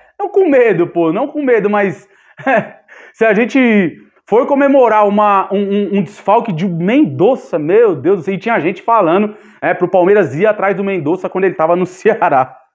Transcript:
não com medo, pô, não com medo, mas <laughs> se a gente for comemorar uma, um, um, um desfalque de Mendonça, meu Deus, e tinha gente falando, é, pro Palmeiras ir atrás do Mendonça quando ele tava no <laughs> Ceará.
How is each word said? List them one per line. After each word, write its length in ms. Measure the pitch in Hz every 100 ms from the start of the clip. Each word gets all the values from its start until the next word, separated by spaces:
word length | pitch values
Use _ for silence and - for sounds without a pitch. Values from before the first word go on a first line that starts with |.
| _ -
não 100 | 403
com 180 | 403 370
medo, 360 | 269 233 175 175
pô, 240 | 175 165
não 120 | 185 285
com 160 | 302
medo, 280 | 269 226 202
mas 360 | 208 196 - _ _ _ -
<laughs> 80 | - 226 - - _ - -
se 100 | -
a 80 | 226
gente 640 | 202 233 269 247 214 165 - - _ -
for 180 | 220 277
comemorar 640 | 277 285 277 233 214 208
uma, 400 | 202 208 196 190
um, 60 | 202
um, 400 | 196 202 196 202
um 40 |
desfalque 500 | 165 - - 220 226
de 160 | 156 196
Mendonça, 920 | 165 180 269 240 131 196 262 - 165
meu 380 | 151 208 226 147
Deus, 320 | 139 196 151
e 80 | 196
tinha 240 | 233 220
gente 220 | 156 196
falando, 520 | - 226 170 180 214 - - -
é, 100 | 151
pro 160 | 175 175
Palmeiras 480 | 190 175 208 160 139
ir 100 | 214
atrás 300 | 214 190 190
do 80 |
Mendonça 460 | 196 190 143 180 185
quando 140 | 185
ele 100 | 190
tava 200 | 175 160
no 120 | 175 180
<laughs> 0 |
Ceará. 680 | - 214 214 175 139 131 - _